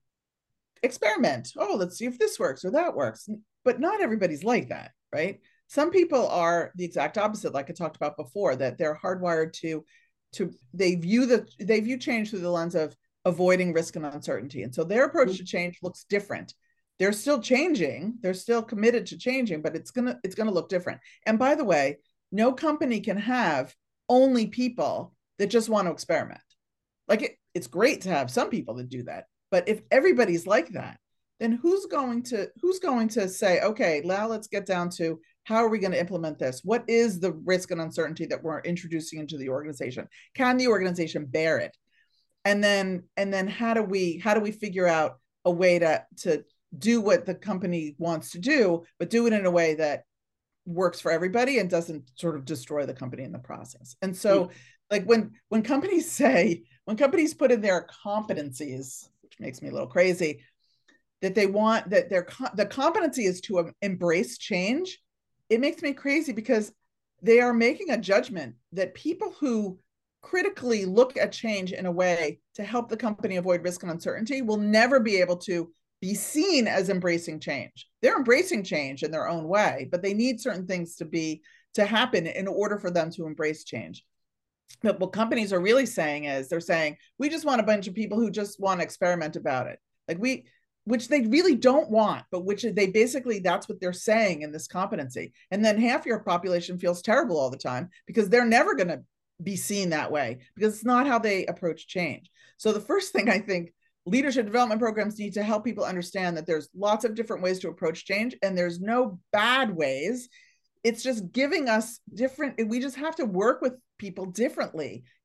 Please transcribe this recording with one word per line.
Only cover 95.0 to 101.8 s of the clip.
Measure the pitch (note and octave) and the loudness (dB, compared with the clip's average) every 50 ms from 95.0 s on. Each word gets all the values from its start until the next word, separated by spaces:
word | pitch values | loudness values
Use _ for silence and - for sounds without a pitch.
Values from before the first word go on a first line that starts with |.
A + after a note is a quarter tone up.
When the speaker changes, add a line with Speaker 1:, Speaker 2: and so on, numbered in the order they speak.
| C#3+ C3 B2+ - E2 - - _ _ - | -6 -8 -8 -10 -10 -10 -12 _ _ -6
Speaker 1:
And | F3+ G3+ G#3+ | -2 2 2
then | A3 G#3 G#3 | 4 4 4
half | A#3 A#3 B3 G#3+ - | 4 2 2 0 0
your | D#4 A3+ G#3 | -2 -4 -2
population | - - F3+ F3 F3+ F#3+ F3+ F3 F3 - F3+ F3+ | 0 0 0 0 0 0 -2 -2 -2 -4 -6 -4
feels | F#3 F3 F3 F3 | -2 -2 -2 0
terrible | - - G#3+ C4 E4+ B3 F3+ D3+ | 0 2 2 4 2 2 2 0
all | C3+ B2+ | 0 0
the | B2 | -2
time | - - D3 B2 B2 D#3+ F3+ - - _ | -4 -6 -6 -4 -4 -6 -8 -12 -16 _
because | - F3 A3+ G#3 F#3+ | -4 0 2 2 4
they're | F#3+ A#3+ A#3+ | 6 4 6
never | A#3 A3+ A#3+ D#4 F#4+ G#4 | 6 6 6 6 4 2
gonna | C4+ F#3+ F3 D#3+ B2+ - _ _ _ _ _ _ - F3 | 0 0 0 -2 -4 -8 _ _ _ _ _ _ -10 -8
be | F#3 G3+ | -6 -6
seen | F3+ - - G#3 G3+ G3 F3+ | -4 -4 -4 -2 -2 0 0
that | D#3+ D3+ C3+ - C#3+ | 0 0 -2 -2 -2
way | D3 C3+ A2+ A#2 B2 - _ _ | -2 -2 -2 -4 -8 -12 _ _
because | - F#3+ G#3+ G#3 | 0 0 0 0
it's | - - | 0 0
not | A#3+ B3 B3 C4 | 4 4 4 4
how | C#4+ B3+ A#3 | 4 2 2
they | G#3+ A3 G3 F#3+ F3 | 2 2 0 0 0
approach | - F3 - F#3 E3+ D#3 D#3+ | -2 -4 -4 -4 -4 -4 -4